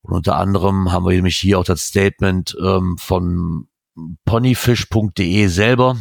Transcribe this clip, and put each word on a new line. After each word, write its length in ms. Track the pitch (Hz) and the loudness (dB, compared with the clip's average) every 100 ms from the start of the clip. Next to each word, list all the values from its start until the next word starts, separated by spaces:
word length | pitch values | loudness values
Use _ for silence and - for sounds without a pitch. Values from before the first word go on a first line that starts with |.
Und 100 | - | -2
unter 220 | 90 85 82 | -2 0 0
anderem 560 | 95 98 95 95 92 | 0 2 2 2 0
haben 120 | 87 | 0
wir 80 | 90 | 2
nämlich 240 | 90 92 - | 2 2 0
hier 220 | 95 92 | 2 2
auch 60 | |
das 180 | 90 85 | 2 -2
Statement, 720 | - 101 98 - 98 92 85 - | -2 0 0 0 -2 -2 -4 -4
ähm, 340 | 92 95 92 87 | 0 0 0 -6
von 680 | - 92 90 87 85 82 - _ _ - 82 85 | -2 -2 0 -2 -4 -6 -10 _ _ -18 -16 -8
ponyfish 640 | - 117 127 120 - 120 - | -2 0 2 0 0 -2 0
punkt 320 | 110 104 - | -2 -2 -2
de 280 | 87 101 101 | 0 2 2
selber 480 | 85 107 123 127 120 | 2 2 4 2 0